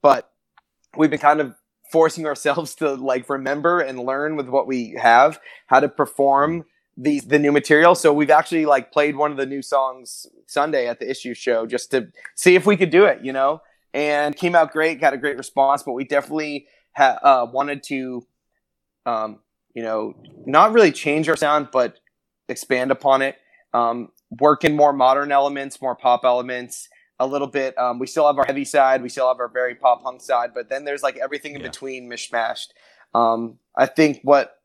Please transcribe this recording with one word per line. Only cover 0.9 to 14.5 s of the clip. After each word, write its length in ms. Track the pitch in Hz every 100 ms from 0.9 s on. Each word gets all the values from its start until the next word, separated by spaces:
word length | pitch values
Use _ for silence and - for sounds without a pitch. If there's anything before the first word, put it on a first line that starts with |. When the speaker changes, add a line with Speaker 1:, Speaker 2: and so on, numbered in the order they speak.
| -
Speaker 1:
we've 140 | 156
been 80 | 147
kind 220 | 147 151
of 140 | 139 - _ _ _
forcing 360 | 165 160 160 156
ourselves 480 | 139 151 143 156 -
to, 180 | 156
like, 340 | 135 135 127 117
remember 520 | 139 135 143 156 175
and 180 | 135 127
learn 380 | 123 135 151 156
with 120 | 127
what 180 | 135 123
we 280 | 127 117 120
have, 400 | 117 117 143 156 - - _
how 140 | 127
to 80 | 143
perform 760 | - 139 - 139 139 147 170 156 _ _ -
these, 280 | 127 143 120
the 120 | 147
new 120 | 147
material. 420 | 147 143 151 170
So 180 | 175 160
we've 180 | 147 147
actually, 340 | 151 160 170 151
like, 260 | 139 120
played 240 | - 147 139
one 140 | 147
of 60 | 139
the 80 | 135
new 160 | 139
songs 640 | 131 143 131 127 120 - - _ _
Sunday 400 | - 151 147 120
at 140 | 117
the 100 | 113
Issue 220 | 135 123
show 320 | 117 - 117 113
just 240 | 120 -
to 180 | 131 104 _ -
see 200 | - 180
if 120 | 185 196
we 100 | 196
could 140 | 180
do 140 | 165 202
it, 140 | 113
you 100 | 123
know, 300 | 135 135 160 _ _ _
and 420 | - 147 147 147 151
came 180 | 180